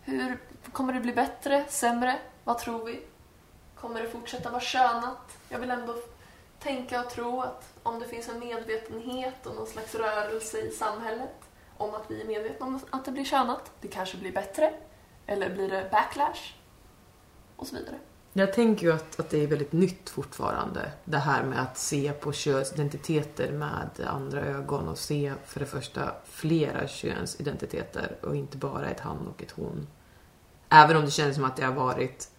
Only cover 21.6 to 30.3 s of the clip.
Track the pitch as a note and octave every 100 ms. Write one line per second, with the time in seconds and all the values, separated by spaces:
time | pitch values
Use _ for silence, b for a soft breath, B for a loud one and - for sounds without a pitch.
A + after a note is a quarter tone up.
21.6 | C3 - - D3 C#3+ C#3+ D3 C#3+ D3 C3+
22.6 | C3 - C#3+ D3 - D#3 C#3+ - C3+ D3
23.6 | D3+ - - - - C#3 C3+ C#3+ C#3+ C#3
24.6 | C#3 C#3+ D#3+ D#3+ - D3 C#3+ C3+ - C#3+
25.6 | C3+ - B2+ C3 C3+ - - - D#3 E3
26.6 | D3 C3 C#3 - - - F3+ - C#3+ -
27.6 | - - - - - - D3+ C#3+ C#3 C3+
28.6 | C#3 C#3 C#3+ - - - - - - -
29.6 | D2+ - - - b b b